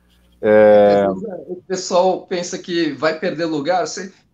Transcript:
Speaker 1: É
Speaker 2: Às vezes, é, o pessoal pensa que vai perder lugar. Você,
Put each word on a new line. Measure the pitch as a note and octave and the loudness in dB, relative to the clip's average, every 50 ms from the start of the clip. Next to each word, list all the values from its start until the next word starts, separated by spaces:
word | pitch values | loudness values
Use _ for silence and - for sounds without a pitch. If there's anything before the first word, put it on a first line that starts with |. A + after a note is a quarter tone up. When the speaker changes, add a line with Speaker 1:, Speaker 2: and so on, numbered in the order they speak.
| _ _ _ _ _ _ _ - | _ _ _ _ _ _ _ -4
Speaker 1:
É | - G#2+ G#2+ G#2+ G#2+ G#2+ G#2 G#2 G#2 G#2 G2+ G2+ G3+ - | 0 4 6 6 8 8 8 6 6 6 4 4 2 0
Speaker 2:
Às | F#3+ | -2
vezes, | F#3+ G3 A3 | -4 -8 -12
é, | F3+ E3+ C#3+ D3+ | -12 -14 -12 -14
o | F3+ F3+ _ - | -14 -14 _ -10
pessoal | F#3+ F3+ - - G3+ F3 F#3 F#3 F3+ - - | -10 -8 -6 -2 0 0 2 2 0 -2 -6
pensa | - G3+ F3 F3 F3 - D#3+ | -8 -6 -6 -6 -6 -10 -12
que | - - F3 E3+ E3 D3+ C3+ | -10 -6 -4 -4 -4 -4 -4
vai | B2 D3 D#3+ D#3+ - | -4 -4 -4 -4 -2
perder | - F3+ D3+ D3 E3+ | -6 -6 -6 -4 -6
lugar. | D#3+ D#3+ D3 C3+ D3+ F3+ F3+ E3 | -6 -4 -6 -4 -2 -2 -2 -2
Você, | D3+ - G3 F#3 F#3+ _ _ _ _ | -4 -8 -10 -14 -14 _ _ _ _